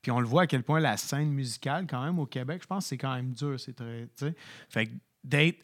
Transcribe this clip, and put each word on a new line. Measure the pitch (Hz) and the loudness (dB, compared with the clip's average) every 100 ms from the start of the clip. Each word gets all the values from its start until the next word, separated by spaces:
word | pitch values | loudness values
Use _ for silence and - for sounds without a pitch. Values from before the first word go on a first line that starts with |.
Puis | - | 0
on | 120 | 0
le | 117 | 4
voit | 147 | 4
à | 180 | 4
quel | 135 | 2
point | 120 156 | 2 4
la | 151 104 | 4 2
scène | - 139 151 | 0 0 0
musicale, | 139 127 110 135 151 185 | 0 -2 -4 -4 -2 -2
quand | 127 | -4
même, | 139 175 | -2 -2
au | 139 | -2
Québec, | 131 127 175 | -4 -6 -8
je | - | -6
pense | 196 | -6
que | 180 | -4
c'est | 131 | -4
quand | 135 | -4
même | 127 127 | -2 -4
dur. | 120 147 131 | -4 -4 -4
C'est | - | -8
très, | 123 117 117 120 - | -12 -10 -10 -12 -6
tu | 139 | -6
sais. | 170 - - - | -6 -12 -20 -4
Fait | 117 110 | 0 0
que | 123 _ _ | -2 _ _
d'être | 139 147 156 - | 0 6 6 4